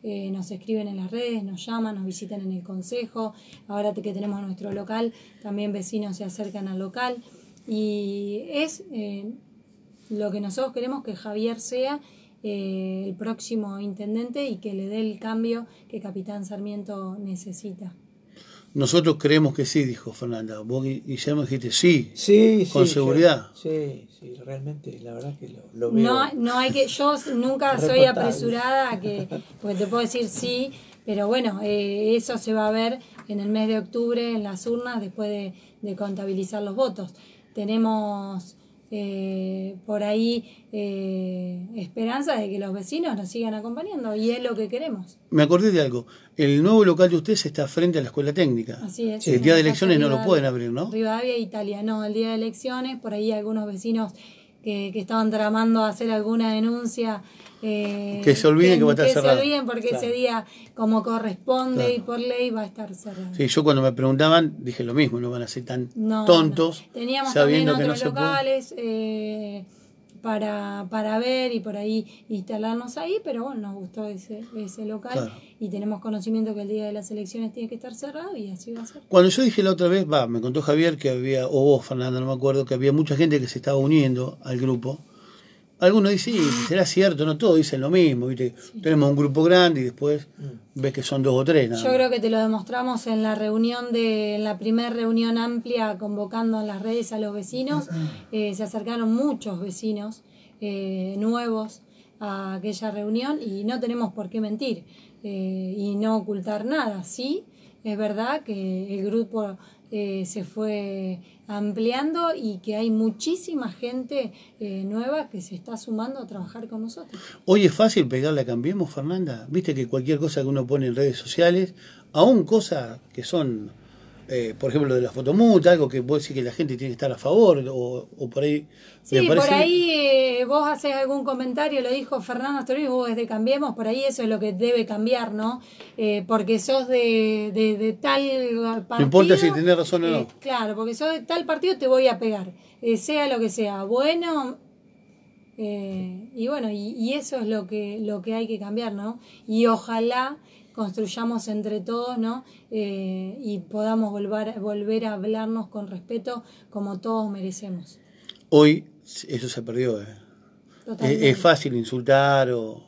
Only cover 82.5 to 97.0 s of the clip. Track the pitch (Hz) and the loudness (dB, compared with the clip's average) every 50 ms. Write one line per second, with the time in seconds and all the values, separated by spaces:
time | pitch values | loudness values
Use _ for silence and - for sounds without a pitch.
82.5 | 135 135 135 127 131 123 131 139 139 151 160 147 147 135 165 160 147 143 127 123 | 2 2 0 0 0 2 4 4 4 4 2 0 2 2 4 4 4 2 0 -2
83.5 | - 123 - 135 139 139 135 139 156 156 139 131 127 123 127 135 - - - 135 | -6 -6 -2 0 2 2 4 6 6 6 6 4 2 0 -2 -6 -8 -12 -8 -6
84.5 | 127 123 131 131 127 120 117 127 135 - - _ - - - - - - - - | -4 -2 0 0 0 0 -2 -6 -8 -8 -12 _ -20 -20 -20 -20 -20 -20 -20 -20
85.5 | _ _ _ _ _ _ - 180 202 220 202 196 202 190 - 240 240 202 160 143 | _ _ _ _ _ _ 6 6 8 8 6 6 4 2 0 0 2 2 2 2
86.5 | 123 120 120 - 156 190 180 - - 185 190 196 170 139 151 156 151 151 233 214 | 2 0 0 0 2 2 2 2 4 4 4 4 4 2 0 0 0 2 4 6
87.5 | 170 160 156 156 - 131 131 143 175 185 175 156 131 120 120 127 131 120 127 123 | 6 6 6 4 0 -2 0 2 6 6 6 6 4 2 0 -4 -2 -2 -2 -4
88.5 | - - - - - 226 185 160 160 151 143 143 139 139 147 143 135 151 160 170 | -4 -8 -20 -18 -16 -4 0 2 4 6 6 6 4 4 2 2 4 4 6 8
89.5 | 180 180 180 175 165 160 143 123 123 - 143 147 147 147 147 - _ - 147 139 | 8 8 8 6 4 2 -2 -4 -4 -2 0 0 0 0 -4 -10 _ -14 -12 -12
90.5 | 120 113 - _ _ 139 135 139 131 - - - 143 139 131 139 127 127 135 139 | -12 -14 -20 _ _ -4 -4 -2 -2 -4 -4 -2 -2 2 2 4 4 4 4 6
91.5 | 165 156 127 113 117 113 - 254 254 262 254 254 247 233 202 226 220 220 220 220 | 6 4 4 4 0 0 0 2 4 4 4 4 2 0 0 0 2 2 2 2
92.5 | 220 214 185 - 233 247 247 254 247 226 - 226 226 220 220 214 214 214 214 214 | 0 -2 -4 -4 -4 -4 -2 -2 -4 -4 -4 -2 -2 0 0 0 0 -2 -2 0
93.5 | 214 220 226 233 240 247 240 247 233 233 226 226 220 214 214 208 208 208 214 214 | 0 2 2 0 0 -4 -6 -2 0 0 2 2 0 0 0 -2 -2 -2 -2 -2
94.5 | 208 185 202 220 226 226 233 240 226 233 233 226 226 226 226 226 226 226 233 240 | -4 -4 -2 0 0 0 0 -2 -4 -2 -2 0 2 2 2 2 0 0 -2 -2
95.5 | 240 233 233 240 240 240 220 214 208 180 214 208 208 208 208 190 233 233 226 226 | -4 -4 -4 -2 -2 0 0 -2 -4 -4 -6 -6 -4 -4 -6 -4 -4 -2 0 0
96.5 | 220 220 214 214 202 190 196 226 226 240 | 0 0 -2 -4 -6 -6 -4 -4 -2 -2